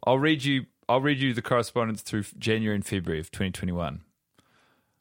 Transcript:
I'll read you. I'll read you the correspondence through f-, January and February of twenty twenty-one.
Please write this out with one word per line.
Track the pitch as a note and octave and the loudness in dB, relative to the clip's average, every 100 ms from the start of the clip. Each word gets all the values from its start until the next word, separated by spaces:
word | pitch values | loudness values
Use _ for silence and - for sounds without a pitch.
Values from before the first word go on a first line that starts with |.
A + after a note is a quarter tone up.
I'll | - C3+ | 2 4
read | D#3 D3+ | 4 2
you. | C#3 C3+ - _ - | 2 0 -2 _ 0
I'll | B2+ | 2
read | C#3+ C3+ | 2 2
you | C3+ | 0
the | A2+ | 0
correspondence | - A#2+ A2+ B2 A2+ G#2+ | 0 0 2 0 -2 -4
through | - G#2+ | -4 -4
f-, | G2+ - | -4 -4
January | A2 A2 G#2+ | 0 0 2
and | G2+ | 0
February | - G2 F2 D#2+ | -2 -2 -2 -4
of | D#2+ | -6
twenty | - F#2+ | -4 -4
twenty-one. | - F#2 F2 D#2 D2 - _ _ _ _ _ _ _ _ _ | -2 -4 -2 -4 -8 -14 _ _ _ _ _ _ _ _ _